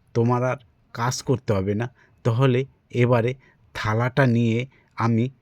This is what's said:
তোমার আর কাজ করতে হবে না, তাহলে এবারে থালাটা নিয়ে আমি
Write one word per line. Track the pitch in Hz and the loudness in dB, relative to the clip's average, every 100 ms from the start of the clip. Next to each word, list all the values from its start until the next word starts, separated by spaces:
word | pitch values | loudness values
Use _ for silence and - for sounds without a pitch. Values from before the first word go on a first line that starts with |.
| _ | _
তোমার | - 117 123 | -2 0 0
আর | 127 123 _ _ _ | -2 -6 _ _ _
কাজ | - 120 - | -6 -4 -4
করতে | - 123 - | -2 -2 0
হবে | 101 95 | -2 -2
না, | 104 120 _ _ _ | -4 -6 _ _ _
তাহলে | 123 113 135 123 135 _ _ | -2 2 2 0 -4 _ _
এবারে | 120 120 123 117 131 _ _ _ | 0 2 2 0 -6 _ _ _
থালাটা | - 110 110 120 147 131 | -8 -4 -2 0 2 2
নিয়ে | 117 117 113 131 _ _ - | 2 2 0 -4 _ _ -4
আমি | 113 113 127 - | 0 0 -2 -6